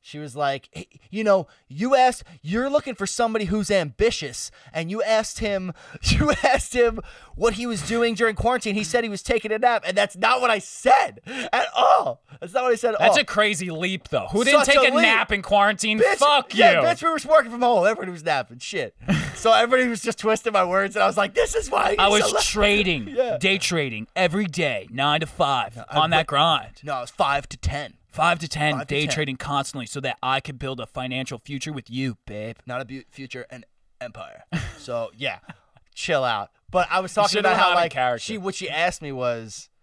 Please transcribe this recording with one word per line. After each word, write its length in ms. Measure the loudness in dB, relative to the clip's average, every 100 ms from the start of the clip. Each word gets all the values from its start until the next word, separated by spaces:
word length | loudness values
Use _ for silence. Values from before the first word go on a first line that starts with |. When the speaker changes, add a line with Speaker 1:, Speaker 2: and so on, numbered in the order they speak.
| -16
Speaker 1:
she 140 | -14
was 160 | -12 -2
like, 320 | -2 -2 _
"Hey, 160 | -18 -18 _ _
you 140 | -4
know, 240 | 2 2 2 _ _
you 260 | -6 2 4
asked, 300 | 4 2 -12 -16
you're 280 | -4 -2 0
looking 240 | 0 -2
for 140 | -6 -6
somebody 380 | -2 -2 0 -2
who's 260 | -2 0
ambitious, 800 | 0 0 0 0 0 -8 -10 -14 -16 -12
and 180 | -10 -6
you 100 | -4
asked 380 | 0 0 0 -6
him, 320 | -4 -4 -6 -12 -18
<laughs> 120 | -6
you 320 | 0 2 2 2
asked 300 | 2 2 0
him 260 | 2 2 0 -12 -20 -18 0
what 180 | 0
he 120 | 0 -4
was 160 | -6
doing 300 | -2 0 0
during 220 | 2 0 2
quarantine. 400 | 0 0 0 -2
He 80 |
said 220 | 0 0 0
he 40 |
was 140 | -6
taking 300 | -2 -2 0
a 60 | 0
nap, 260 | 2 2 0
and 100 | 0
that's 200 | -2 0
not 240 | 0 2
what 80 | 2
I 80 | 0
said 600 | -4 -4 4 4 4 -6 -14 -10 -2
at 140 | -2 0
all. 480 | 2 4 4 2 -8 _ -16
That's 100 | -4
not 100 | -2
what 100 | 0
I 20 | 0
said 200 | 0 2
at 40 |
Speaker 2:
That's 160 | 4 4
Speaker 1:
all." 60 |
Speaker 2:
a 20 |
crazy 480 | 2 2 0 0 -6
leap, 380 | -4 -4 -6 -4
though. 180 | -4 -2
Who 120 | 0
didn't 220 | 4 4 6
Speaker 1:
Such 100 | 6
Speaker 2:
take 140 | 6
Speaker 1:
a 40 |
Speaker 2:
a 0 |
Speaker 1:
leap. 100 | 4
Speaker 2:
nap 280 | 4 4 0
in 100 | -4
quarantine? 580 | 2 4 4 2 -2 2
Speaker 1:
Bitch, 160 | 2 4
Speaker 2:
Fuck 360 | 4 4 0
Speaker 1:
yeah, 280 | 4 6 6
Speaker 2:
you. 40 | 2
Speaker 1:
bitch, 160 | 2
we 80 | 0
were 240 | -2 4
working 180 | 4 4
from 100 | 0
home. 240 | 2 4 2
Everybody 260 | 0 -6
was 140 | -8 -2
napping. 340 | -2 -4 -12
Shit. 340 | -10 -6 -8 _ -2
Speaker 2:
<laughs> 60 | -2 -2 -2
Speaker 1:
So 160 | 4
everybody 380 | 4 6 2 2
was 120 | -2
just 180 | -4 -2
twisting 340 | 0 0 2
my 100 | 0
words, 320 | 2 0 0 0
and 80 |
I 40 | 0
was 100 | 2
like, 160 | -2
"This 220 | 0 0 -2
is 140 | -2
why 260 | 0 0 2
Speaker 2:
I 120 | 4
Speaker 1:
he's 200 | 4 2
Speaker 2:
was 140 | 0 -2
Speaker 1:
so 140 | 2
Speaker 2:
trading, 480 | 2 2 0 -2 -4
Speaker 1:
<laughs> 80 | -2
Yeah. 220 | -2 0
Speaker 2:
day 200 | 0 0
trading 500 | -2 -2 -4 -6 -8 -2
every 300 | 0 0 -4
day, 420 | -2 -2 -4 -8
nine 300 | -2 0 0
to 40 | -4
five, 500 | -2 0 0 -4 -10
Speaker 1:
No, 80 | -6
I 80 | -2
Speaker 2:
on 140 | 2
that 160 | 0 0
Speaker 1:
bu- 80 | 0
Speaker 2:
grind. 460 | 2 0 -4 -16
Speaker 1:
No, 140 | -10 -8
it 40 |
was 80 | -10
five 400 | -2 0 0 -4
to 80 | -8
ten. 380 | -6 -6 -10 -16 _
Speaker 2:
Five 280 | -2 0 0
to 80 | -6
ten, 280 | -4 -2 -2
Speaker 1:
Five 120 | -4
to 60 | -4
Speaker 2:
day 100 | -2
Speaker 1:
ten. 80 | -2
Speaker 2:
trading 220 | -4 -6
constantly 500 | -4 -4 -4 -10 -10
so 120 | -8
that 160 | -8 -6
I 180 | -4 -4
could 200 | -4 -10
build 200 | -10 -8
a 60 | -10
financial 540 | -10 -8 -8 -8 -12
future 340 | -10 -10 -8
with 160 | -10 -10
you, 280 | -6 -6 -6 -12
babe." 300 | -12 -12 -12 -10
Speaker 1:
Not 120 | -10
a 40 | -10
bu-, 180 | -14 -18
future, 380 | -20 -16 -16 -16
an 160 | -20 -20 _ _ _
empire. 440 | -16 -14 -18 -20 -10
Speaker 2:
<laughs> 100 | -8 -8 -12
Speaker 1:
So, 320 | -10 -8 -8 -8
yeah, 220 | -10 -10 -16 -20 _ _ _ -12
chill 280 | -2 0
out. 280 | 2 -2 -4 _ _
But 180 | 0 2
I 80 | 0
was 120 | -2
Speaker 2:
You 40 | 0
Speaker 1:
talking 60 | 2 2
Speaker 2:
should've 80 | 2
Speaker 1:
about 60 | 4
how, 80 | 4
Speaker 2:
allowed 40 |
a 20 | 4
Speaker 1:
like, 160 | 2
Speaker 2:
character. 320 | 0 -2 -2
Speaker 1:
she, 140 | -6 -6
what 160 | -6 -8
she 140 | -6
asked 320 | -2 -2 -2
me 100 | -10
was 580 | -4 -4 -4 -10 -16 -20 _